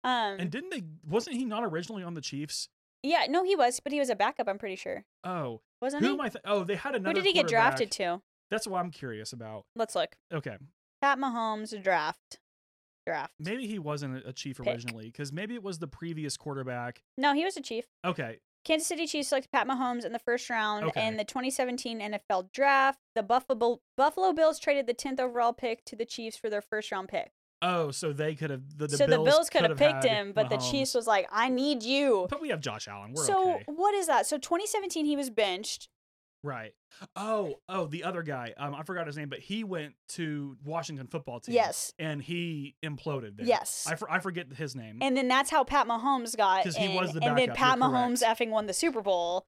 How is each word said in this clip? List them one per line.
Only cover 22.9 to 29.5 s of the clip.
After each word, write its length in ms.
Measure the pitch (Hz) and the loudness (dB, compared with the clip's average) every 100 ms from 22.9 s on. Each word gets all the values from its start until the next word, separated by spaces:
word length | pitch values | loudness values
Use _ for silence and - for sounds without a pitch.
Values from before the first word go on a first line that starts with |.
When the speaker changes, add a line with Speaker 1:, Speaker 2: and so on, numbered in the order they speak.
| 269 _ | 2 _
Speaker 1:
The 80 | - | -4
Buffalo, 580 | 202 247 - 240 233 240 _ - | 2 2 2 2 2 2 _ 2
Buffalo 360 | 285 339 381 | 2 4 2
Bills 260 | 320 320 311 | 6 4 4
traded 300 | - 285 240 | 2 2 2
the 60 | |
tenth 260 | 240 277 262 | -2 -2 0
overall 320 | 254 240 233 | 0 2 2
pick 320 | 240 240 233 | 2 -4 -4
to 100 | - | -8
the 100 | 214 | -8
Chiefs 320 | 226 - 226 - | -6 -6 -10 -6
for 140 | 226 | -4
their 120 | 208 | -4
first 280 | - 214 208 | -2 -6 -4
round 180 | 196 190 | -6 -4
pick. 220 | 196 - _ _ _ | -6 -6 _ _ _
Speaker 2:
Oh, 300 | 180 175 151 | 0 2 0
so 200 | 135 160 | -2 -4
they 220 | 143 156 | 0 -2
could 160 | 151 156 | -2 -4
have, 260 | 135 139 147 | -6 -8 -6
the, 120 | 151 | -2
the 80 | 143 | 4
Speaker 1:
So 100 | 277 | 6
the 60 | |
Speaker 2:
Bills 160 | - 240 | 8 8
Speaker 1:
Bills 220 | 302 339 | 6 6